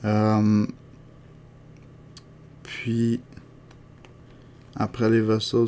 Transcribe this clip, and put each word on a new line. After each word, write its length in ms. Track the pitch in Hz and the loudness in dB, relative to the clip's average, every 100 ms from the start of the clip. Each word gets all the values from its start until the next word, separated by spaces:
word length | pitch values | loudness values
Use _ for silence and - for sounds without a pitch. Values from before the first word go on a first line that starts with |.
| 107 | -2
Euh, 600 | 107 107 107 107 107 104 - - - - - - - - - - - - - - - - - - - | 0 2 2 2 2 0 -6 -18 -20 -20 -20 -20 -20 -20 -20 -20 -20 -20 -20 -20 -20 -20 -20 -20 -20
puis, 560 | - - - 113 117 117 - - - - - - - - - - - - - - - - | -18 -12 -4 -2 0 -2 -6 -20 -20 -20 -20 -20 -20 -20 -20 -20 -20 -20 -20 -20 -20 -8
après 340 | 107 - 113 | -8 -2 2
les 120 | 113 | 2
vessels, 440 | 110 110 - 113 | 2 0 0 0